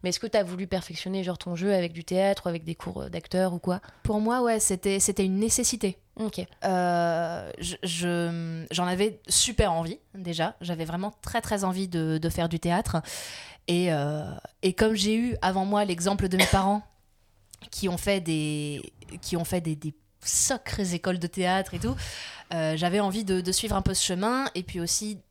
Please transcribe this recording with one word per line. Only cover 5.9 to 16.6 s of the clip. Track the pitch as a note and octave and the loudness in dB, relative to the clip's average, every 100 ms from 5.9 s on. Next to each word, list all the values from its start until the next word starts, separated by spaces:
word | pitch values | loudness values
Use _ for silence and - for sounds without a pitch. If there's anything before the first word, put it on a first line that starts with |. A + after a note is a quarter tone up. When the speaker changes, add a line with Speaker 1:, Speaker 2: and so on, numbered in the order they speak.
| F#3 _ - | -4 _ -8
Speaker 1:
Ok. | G#3+ G3 F3+ - | -6 -6 -10 -4
Speaker 2:
Euh, | G3 F#3 F3+ F3 E3+ E3 E3+ E3+ F2 - | 0 2 2 2 2 0 -2 -6 -10 -8
je, | F3 F3+ | -8 -6
je, | F#3 E3 F3 F3 E3+ E3 E3 E3 E3 | -6 -2 0 0 0 -2 -6 -6 -4
j'en | E3+ F3+ | -2 0
avais | F3+ G#3 - - | 2 0 -2 0
super | - - G#3+ G#3 | 2 4 4 4
envie, | E3 E3 B3 _ | 2 -2 -8 _
déjà. | F#3+ F3 E3 D#3+ - | -10 -6 -2 -2 -2
J'avais | F3 E3 | -8 -6
vraiment | D#3+ F3 G3+ - | -4 -4 -6 -8
très, | - A3+ | -4 -4
très | - G#3 | 0 0
envie | F#3+ F#3 F#3+ | 0 0 -2
de, | F3 D#3+ D#3+ | 0 2 2
de | E3 | 0
faire | E3+ E3 | 0 0
du | E3 | 0
théâtre. | E3+ F3 - E3 - - - - - - - | 2 0 2 -2 -4 -12 -12 -14 -16 -6 0
Et, | F3 F3+ | 2 4
euh, | D3+ C#3+ D3+ G2 - - _ | 2 0 -2 -6 -10 -14 _
et | F#3 | 0
comme | F#3 A3 | 4 4
j'ai | G#3+ G3+ | 6 4
eu | A3 B3 A3+ | 4 2 2
avant | F#3 F#3+ | 2 2
moi | G3 G#3 | 2 2
l'exemple | G3+ E3+ F3+ G3 F#3+ | 2 2 0 2 2
de | |
mes | F#3 F#3 | 4 6
parents | G3 | 6